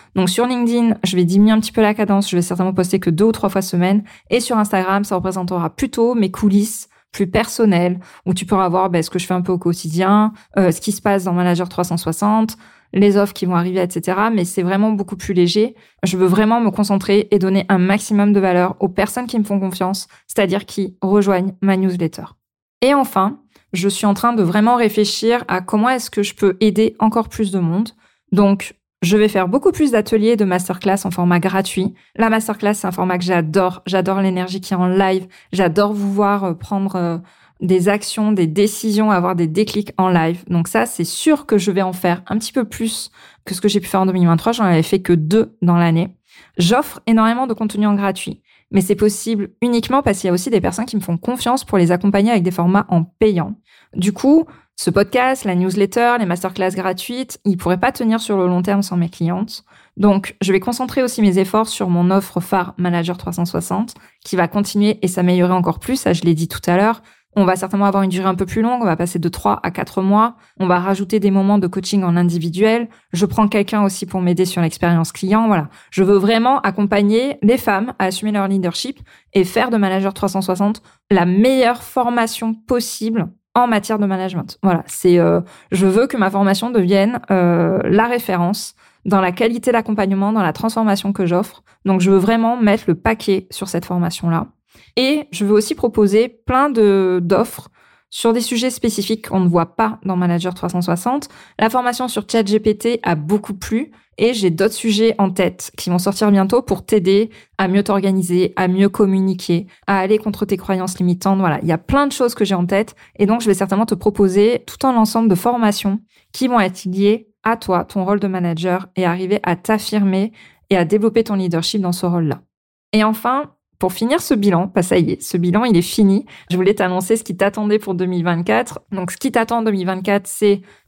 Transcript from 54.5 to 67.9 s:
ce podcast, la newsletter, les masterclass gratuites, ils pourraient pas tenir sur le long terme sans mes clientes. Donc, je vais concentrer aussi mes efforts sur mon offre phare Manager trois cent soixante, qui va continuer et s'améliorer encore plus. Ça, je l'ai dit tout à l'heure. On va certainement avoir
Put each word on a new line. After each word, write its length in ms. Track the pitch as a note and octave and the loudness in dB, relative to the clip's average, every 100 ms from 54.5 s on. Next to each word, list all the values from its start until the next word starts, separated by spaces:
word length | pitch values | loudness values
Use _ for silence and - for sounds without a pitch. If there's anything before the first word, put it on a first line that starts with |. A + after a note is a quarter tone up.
| - _ - | -8 _ -8
ce 120 | - | -2
podcast, 540 | F3 G3 B3+ B3+ C4 | 0 0 0 0 0
la 100 | G#3 | -2
newsletter, 600 | F3+ F#3 F#3 G3 G#3+ A#3+ A#3+ | -2 0 0 0 2 2 2
les 80 | G3+ | 0
masterclass 480 | F3 F#3+ F#3 F#3 | -2 -4 -2 -4
gratuites, 680 | F#3+ F#3 F#3 - A#3+ B3+ - - | -2 -4 -4 -6 -8 -8 -6 -4
ils 100 | F3+ | -2
pourraient 240 | E3+ F#3 | 0 0
pas 120 | A#3+ | 0
tenir 280 | - A3+ A3+ | 0 0 -2
sur 160 | - G3+ | 0 0
le 100 | F3+ | 0
long 140 | F3+ | 0
terme 220 | F3+ G3+ | 0 0
sans 160 | G3 F3 | 0 -2
mes 100 | E3+ | -4
clientes. 560 | - E3+ F3+ G#3+ - _ _ _ - | -2 -4 -4 -6 -10 _ _ _ 0
Donc, 400 | G3+ G3 F#3+ - | 2 2 -2 -6
je 100 | F#3 | 0
vais 80 | F#3+ | 0
concentrer 420 | F#3+ A#3+ B3+ - | 0 -6 -4 -2
aussi 200 | B3+ B3 | -2 2
mes 160 | G#3 F#3 | 2 2
efforts 300 | F#3+ G#3+ A3 | 2 0 -2
sur 200 | - F#3+ | -4 -2
mon 220 | F3 F3 | 0 2
offre 300 | G3 F#3+ - | 2 -2 -6
phare 340 | F3 G3 F3 - | -2 -2 -2 -4
Manager 400 | F3 F3 E3+ F3+ | -2 -2 -2 -6
trois 160 | - | -8
cent 140 | E3+ F3 | -4 -4
soixante, 480 | F3 E3+ F#3 A3+ - - _ | -4 -4 -4 -6 -8 -20 _
qui 140 | - F#3 | -6 -2
va 120 | E3+ | -2
continuer 500 | G#3 G3+ G#3 G#3 G#3+ | -2 -2 0 0 2
et 80 | F#3 | -2
s'améliorer 460 | F#3 F3+ F3+ F3+ | 0 2 2 2
encore 240 | F#3 F3 E3 | 2 0 -2
plus. 180 | - C4+ | -4 -4
Ça, 160 | - | 0
je 120 | F3 | 0
l'ai 100 | E3+ | 2
dit 140 | D#3+ E3 | 0 -2
tout 120 | - - | -6 -2
à 100 | F3 | 2
l'heure. 260 | G#3 A3+ - _ _ - | 2 0 -6 _ _ 0
On 80 | F#3 | 2
va 100 | F#3 | 2
certainement 300 | F#3+ G3 | -2 0
avoir 160 | G3+ | 0